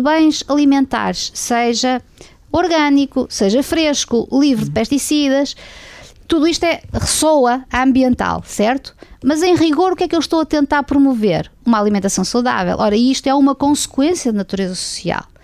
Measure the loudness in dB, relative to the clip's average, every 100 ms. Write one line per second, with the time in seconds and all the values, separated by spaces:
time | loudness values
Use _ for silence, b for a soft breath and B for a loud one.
0 | 2 4 4 2 -2 0 2 2 0 -2
1 | -4 -4 -8 -8 -2 0 0 0 0 -2
2 | -6 B B B -6 -2 0 2 4 4
3 | 2 -2 -4 0 0 2 0 0 0 0
4 | -2 -2 0 0 2 0 -2 -2 -2 -2
5 | -2 -2 0 0 -2 -6 B B B B
6 | B B -4 0 0 0 -2 -4 -6 -6
7 | -4 0 2 4 2 0 -2 0 2 4
8 | 2 0 -2 -4 -6 -2 0 -2 -6 -20
9 | B B -2 0 2 2 2 2 0 0
10 | -2 -2 -2 -2 0 0 0 0 0 2
11 | 2 2 0 -2 -4 _ 0 2 2 0
12 | -2 -2 -2 -2 -2 -2 -2 0 0 2
13 | 0 0 0 2 2 2 0 -2 -2 -2
14 | 0 0 -2 -4 -4 -6 -6 -6 -10 -8
15 | -6 -6 -8 _